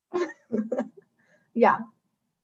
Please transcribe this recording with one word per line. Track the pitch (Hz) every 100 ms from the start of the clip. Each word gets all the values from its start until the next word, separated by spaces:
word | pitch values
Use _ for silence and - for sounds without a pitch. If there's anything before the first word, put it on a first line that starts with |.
| _
<laughs> | 359 349 - - 220 220 247 226 - - _ _ _ _ -
Yeah. | 220 - 226 _ _ _ _ _